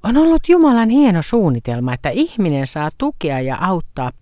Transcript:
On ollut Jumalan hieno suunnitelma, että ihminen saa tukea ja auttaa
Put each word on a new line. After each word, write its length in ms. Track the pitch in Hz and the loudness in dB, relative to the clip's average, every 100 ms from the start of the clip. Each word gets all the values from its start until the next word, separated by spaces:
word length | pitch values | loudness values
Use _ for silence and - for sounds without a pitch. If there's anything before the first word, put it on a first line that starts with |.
On 140 | - 254 | 0 2
ollut 320 | 320 320 - | 4 2 2
Jumalan 400 | 349 320 233 226 | 4 4 4 2
hieno 320 | 254 277 175 | 4 4 2
suunnitelma, 720 | 156 240 180 120 - 120 123 | 0 0 0 0 -4 -4 -4
että 160 | 123 151 | -4 -4
ihminen 580 | 131 330 - 185 139 135 | -2 -4 -2 -2 -2 -4
saa 220 | 160 151 - | -6 -8 -4
tukea 420 | 277 - 156 135 | -6 -4 -6 -4
ja 180 | 131 131 | -4 -4
auttaa 500 | 185 180 - - 127 - | -4 -4 -6 -8 -8 -8